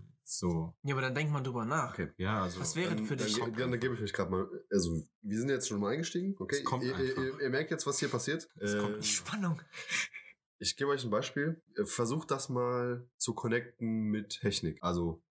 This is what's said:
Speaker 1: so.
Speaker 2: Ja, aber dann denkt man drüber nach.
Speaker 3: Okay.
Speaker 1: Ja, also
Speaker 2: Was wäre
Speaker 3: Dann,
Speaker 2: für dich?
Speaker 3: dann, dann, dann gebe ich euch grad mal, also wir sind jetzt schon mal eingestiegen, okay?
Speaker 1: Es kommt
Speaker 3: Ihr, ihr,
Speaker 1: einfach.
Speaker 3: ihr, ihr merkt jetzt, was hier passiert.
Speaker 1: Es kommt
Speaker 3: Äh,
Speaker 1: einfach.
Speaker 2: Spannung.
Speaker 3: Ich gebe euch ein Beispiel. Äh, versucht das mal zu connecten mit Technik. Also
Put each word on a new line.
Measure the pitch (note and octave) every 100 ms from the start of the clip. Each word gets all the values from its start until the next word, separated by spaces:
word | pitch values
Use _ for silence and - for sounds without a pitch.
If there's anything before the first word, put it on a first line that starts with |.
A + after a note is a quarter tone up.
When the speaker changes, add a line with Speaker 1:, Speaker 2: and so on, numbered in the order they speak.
| - -
Speaker 1:
so. | - - F2 E2 E2 -
Speaker 2:
Ja, | C#3 C3+
aber |
dann | C3
denkt | B2+ D3+
man | C#3+
drüber | C3 A#2+ A2
nach. | D#3 B2+
Speaker 3:
Okay. | - E2+ -
Speaker 1:
Ja, | F#2+ G#2+
also | F#2 F2
Speaker 2:
Was | F2 D#3+
wäre | F3+ G#2+
Speaker 3:
Dann, | A2
Speaker 2:
für | C3+
dich? | A2 G#2+
Speaker 3:
dann, | A#2
dann, | A2+ B2+
dann | A#2+
gebe | - A2+
ich |
euch | G#2
grad | - F2+
mal, | F#2 F#2+ - -
also | G2+ E2+ E2 D#2 _
wir | G#2 G#2+
sind | C3+
jetzt | B2+ -
schon | G2+
mal | G2+
eingestiegen, | C#3+ E3 F3 F#3+ G3
okay? | - C#3+
Speaker 1:
Es |
kommt | - B2+
Speaker 3:
Ihr, | B2+ C3
ihr, | C3
Speaker 1:
einfach. | C3+
Speaker 3:
ihr, | C3 C#3+
ihr | C3+
merkt | C3 D#3+
jetzt, | D#3+ C#3+
was | -
hier | C#3
passiert. | A#2+ C3+ - - -
Speaker 1:
Es | G2+ G#2
kommt | G#2
Speaker 3:
Äh, | G#2+
Speaker 1:
einfach. |
Speaker 2:
Spannung. | G#2+ - - G#3+ F3+ D#3+ - - - - - - - - _ -
Speaker 3:
Ich | - -
gebe | C#3
euch | C#3
ein | B2
Beispiel. | G#2 - C#3+ D3+ D#3+ - -
Äh, | G2+
versucht | - A2+ D3+ -
das | C3+ -
mal | B2 B2 B2 B2 A#2+ B2 -
zu | -
connecten | G#2 A#2 A#2+ B2 - A2+ A2 G#2+
mit | G#2+ G#2 -
Technik. | G#2 - E2 D#2
Also | F2 F2 E2+ E2 _